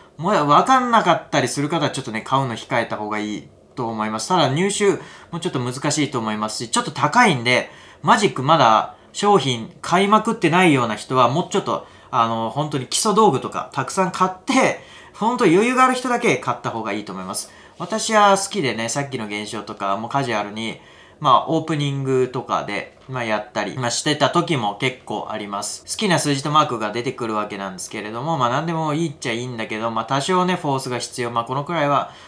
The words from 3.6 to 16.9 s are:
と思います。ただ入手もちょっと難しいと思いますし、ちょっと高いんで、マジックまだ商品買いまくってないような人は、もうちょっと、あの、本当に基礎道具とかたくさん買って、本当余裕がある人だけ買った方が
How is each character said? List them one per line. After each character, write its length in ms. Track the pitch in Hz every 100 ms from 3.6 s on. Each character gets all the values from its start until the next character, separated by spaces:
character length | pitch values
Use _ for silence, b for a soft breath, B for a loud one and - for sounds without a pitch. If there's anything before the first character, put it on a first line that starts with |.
| _ -
と 140 | 117
思 160 | 113 107
い 60 |
ま 80 | 110
す。 100 | -
た 80 | 185
だ 120 | 143
入 220 | 139 196
手 300 | 202 202 156 B B B
も 80 | 170
ち 80 | 180
ょ 20 |
っ 20 |
と 80 | 139
難 300 | 123 123 151
し 140 | 147 139
い 60 |
と 80 | 127
思 120 | 110
い 60 | 107
ま 100 | 107
す 140 | -
し、 60 | 117
ち 80 | -
ょ 40 |
っ 20 | 247
と 60 |
高 340 | 135 147 226 233
い 80 |
ん 100 | 139
で、 280 | 120 120 117 B B B
マ 160 | 156 220
ジ 80 | 202
ッ 60 |
ク 100 | 135
ま 160 | 131 160
だ 360 | 123 107 - B B
商 280 | - 202 202
品 360 | 139 120 110 -
買 240 | - 175 202
い 20 |
ま 140 | 214
く 120 | 214
っ 20 | 220
て 160 | 165
な 120 | 170
い 100 | 185
よ 120 | 139 117
う 20 |
な 80 | 104
人 220 | - 131
は、 100 | 120
も 160 | 147 180
う 40 |
ち 80 | 196
ょ 20 |
っ 40 |
と、 240 | 127 104 B B B
あ 160 | 127 113
の、 240 | 113 113
本 180 | 139 151
当 80 | 139
に 80 | 123
基 120 | -
礎 180 | 220 196
道 160 | 214
具 100 | 131
と 80 | 104
か 220 | 90 -
た 100 | -
く 60 | 135
さ 160 | - 180
ん 60 |
買 180 | - 180
っ 20 | - -
て、 340 | 269 208 - B B B -
本 220 | 214 247
当 80 | 220
余 200 | 170 233
裕 60 | 254
が 80 |
あ 40 | 262
る 80 | 254
人 120 | 254
だ 120 | 240
け 180 | 233 131
買 160 | -
っ 40 | 120
た 80 | 127
方 140 | 113
が 100 | 110